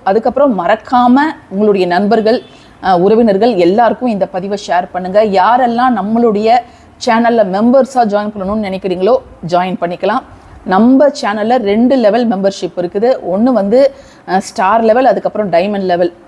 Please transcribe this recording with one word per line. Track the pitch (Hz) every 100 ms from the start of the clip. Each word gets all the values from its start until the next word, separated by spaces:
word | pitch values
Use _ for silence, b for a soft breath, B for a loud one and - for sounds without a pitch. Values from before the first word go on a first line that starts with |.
அதுக்கப்புறம் | - 202 240 262 285 196
மறக்காம | 175 220 - 247 247 254 311 - -
உங்களுடைய | 190 214 196 180
நண்பர்கள், | 175 202 226 214 247 - B B B
அஹ், | 185 185
உறவினர்கள் | 190 220 233 196 240 196
எல்லாருக்கும் | 175 202 226 226 254
இந்த | 202 180
பதிவை | 185 196 196 202
ஷேர் | 180 180
பண்ணுங்க. | 180 185 196 220
யாரெல்லாம் | 190 190 247 247 233 262 226
நம்மளுடைய | 196 226 240 202 220 240 240 B B - -
சேனல்ல | 226 233 233 196
மெம்பர்ஸா | 190 233 269 254 254 226
ஜாயின் | 202 208 208
பண்ணணும்னு | 190 214 202
நினைக்கிறீங்களோ, | 190 190 180 190 262 - - 170
ஜாயின் | 175 185 175
பண்ணிக்கலாம். | 170 175 185 226 - B B B -
நம்ம | 185 233 269 294
சேனல்ல | 277 214 214 214 247
ரெண்டு | 202 214 247 269
லெவல் | 214 220 233
மெம்பர்ஷிப் | 196 196 190 180 180
இருக்குது. | 175 202 233 262 -
ஒண்ணு | 185
வந்து, | 240 240 202 240 277 B B B -
அஹ், | 185
ஸ்டார் | 196 - 190 226
லெவல், | 226 220 262
அதுக்கப்புறம் | 202 180 208 208
டைமண்ட் | 170 196 202
லெவல். | 185 175 175 -